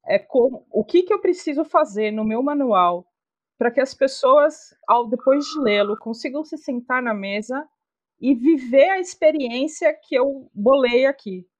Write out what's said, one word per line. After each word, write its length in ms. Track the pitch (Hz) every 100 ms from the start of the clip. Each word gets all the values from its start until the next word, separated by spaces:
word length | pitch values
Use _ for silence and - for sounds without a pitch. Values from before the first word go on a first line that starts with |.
| -
É 120 | 196
como, 480 | - 262 247 254 _
o 100 | -
que 180 | 214 349
que 100 | 359
eu 80 | 403
preciso 440 | 370 349 - 285
fazer 460 | 302 339 302 202 214
no 140 | 214
meu 180 | 214 220
manual 640 | 269 294 262 190 175 175 - _ _ _ _ _
pra 120 | 240
que 100 | 240
as 140 | 269
pessoas, 800 | - 269 - 254 285 302 302 - _ -
ao, 200 | 233 240
depois 360 | 247 269 285
de 160 | 285 302
lê-lo, 360 | 240 208 202 214
consigam 440 | 226 226 294 269
se 140 | 311 311
sentar 460 | - 247 240 254
na 120 | 247
mesa 500 | 208 196 202 220 262 311 _ _ _ _ _
e 160 | 247
viver 540 | 254 262 311 254 269 339
a 80 | 381
experiência 960 | 359 - 311 311 247 240 302 - 320 311 _
que 60 |
eu 360 | 277 277 269 -
bolei 520 | - 202 277 247 240 269
aqui. 400 | 277 208 185 180